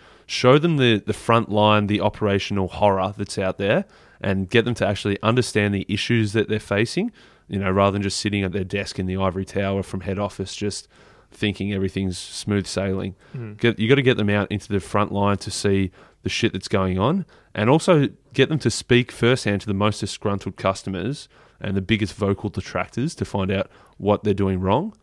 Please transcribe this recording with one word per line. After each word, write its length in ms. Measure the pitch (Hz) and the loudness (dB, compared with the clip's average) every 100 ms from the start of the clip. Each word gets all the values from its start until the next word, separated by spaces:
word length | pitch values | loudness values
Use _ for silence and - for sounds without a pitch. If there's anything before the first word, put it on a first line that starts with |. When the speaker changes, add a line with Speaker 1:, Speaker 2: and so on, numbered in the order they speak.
| - - - | -20 -20 -10
Speaker 1:
Show 320 | - 127 147 | 2 6 6
them 200 | 170 151 | 6 4
the, 260 | 123 107 - | 4 4 0
the 60 | |
front 360 | 104 - 117 - | -4 2 2 2
line, 380 | 104 107 107 101 | 4 6 4 4
the 120 | 104 | 0
operational 720 | 101 - 104 101 - 101 92 | 0 0 0 0 0 -4 -4
horror 440 | 85 104 95 95 101 | 2 2 2 -2 -4
that's 200 | 101 - | -8 -4
out 200 | 95 - | -4 -2
there, 260 | 98 147 202 - - - | 0 0 -2 -12 -20 -6
and 280 | 98 95 95 | -2 -2 2
get 140 | 120 | 2
them 120 | 113 117 | 2 0
to 120 | 98 | 0
actually 340 | 101 104 101 | 0 -2 -2
understand 520 | 107 123 117 107 101 | 2 2 2 0 0
the 120 | 101 - | 0 -2
issues 420 | 104 - 120 107 | -4 0 0 2
that 160 | 110 104 | 0 0
they're 120 | 107 | -4
facing, 500 | - 101 117 - 220 - - _ - | -2 0 0 -2 -4 -6 -20 _ -8
you 100 | 98 | -4
know, 100 | 98 | 0
rather 200 | 95 98 | 2 2
than 100 | 101 | 2
just 160 | 98 - | -2 -2
sitting 200 | 107 101 | -2 -2
at 100 | 95 | -2
their 100 | 92 | -4
desk 360 | 92 101 98 - | -4 -6 -6 -6
in 60 | 92 | -4
the 120 | 95 | -2
ivory 260 | 95 87 95 | -2 -2 -4
tower 380 | 101 98 98 | -4 -2 -2
from 180 | 95 98 | -4 -6
head 160 | 90 98 | -6 -4
office, 380 | 101 - 92 - | -6 -6 -10 -6
just 320 | 104 - - _ - _ _ | -6 -6 -12 _ -20 _ _
thinking 440 | - 107 95 98 | -4 -4 -2 -4
everything's 440 | 98 95 95 95 90 | -2 -2 -2 -4 -4
smooth 480 | - - - 101 92 | -10 -10 -2 -2 -2
sailing. 480 | - 98 95 98 95 _ 135 | -4 -2 -4 -6 -10 _ -12
Speaker 2:
Mm. 220 | 113 107 | -12 0
Speaker 1:
Get, 220 | 120 110 | 0 2
you 100 | 110 | 4
gotta 120 | 139 | 4
get 140 | 123 - | 4 2
them 120 | 104 | 2
out 200 | 104 101 | 2 0
into 200 | 104 - | -4 -2
the 100 | 101 | -4
front 320 | - 104 104 | 0 0 0
line 260 | 98 101 101 | 0 0 0
to 120 | - | -4
see 400 | - 101 98 92 - - _ | -2 0 2 0 -4 -20 _
the 60 | - | -6
shit 240 | - 113 | -2 -2
that's 160 | 98 - | -2 -2
going 280 | 101 95 92 | 0 0 2
on, 280 | 107 196 165 _ _ | 0 0 -4 _ _
and 160 | - 107 | 0 4
also 380 | 156 - 165 135 - _ | 4 6 4 4 -2 _
get 140 | - 135 | 0 2
them 100 | 156 | 2
to 120 | 120 | 0
speak 400 | - - 120 120 | -2 2 2 2
firsthand 500 | - 117 127 104 101 | 0 2 2 0 -2
to 60 | 107 | -2
the 60 | |
most 260 | 95 107 101 | 0 0 0
disgruntled 560 | 101 - 104 101 - - | -6 -4 -4 -4 -6 -4
customers 680 | 98 98 - 95 98 147 - _ _ - | -2 -2 -4 -4 -4 -6 -12 _ _ -10
and 160 | 98 98 | -4 -2
the 60 | |
biggest 320 | 92 110 101 | 0 0 0
vocal 360 | - 101 98 107 | -2 -2 -2 -4
detractors 640 | - - 92 85 - 143 - | -8 -6 -6 -4 -4 -6 -4
to 100 | 95 | -6
find 260 | 101 95 | -2 -2
out 180 | 98 - - - - | -2 -4 -10 -20 -4
what 260 | 98 101 | 0 0
they're 100 | 104 | 0
doing 260 | 98 98 92 | 0 0 0
wrong 340 | 92 113 208 - | 0 0 -2 -10